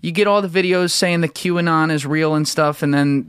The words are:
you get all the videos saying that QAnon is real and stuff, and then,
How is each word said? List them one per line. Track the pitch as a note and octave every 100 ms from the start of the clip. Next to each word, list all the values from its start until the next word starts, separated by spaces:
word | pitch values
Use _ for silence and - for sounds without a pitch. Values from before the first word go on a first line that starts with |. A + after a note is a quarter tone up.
you | E3
get | E3+ G#3
all | G3+
the | G3
videos | E3+ F3+ F3+ F3+
saying | - F#3 E3+
that | E3
QAnon | - F3+ F3 E3+ D#3+ D#3
is | D#3
real | C#3 D3+ D#3
and | D#3 D3+
stuff, | - D3+ D3
and | D3
then, | C#3+ C#3+ C#3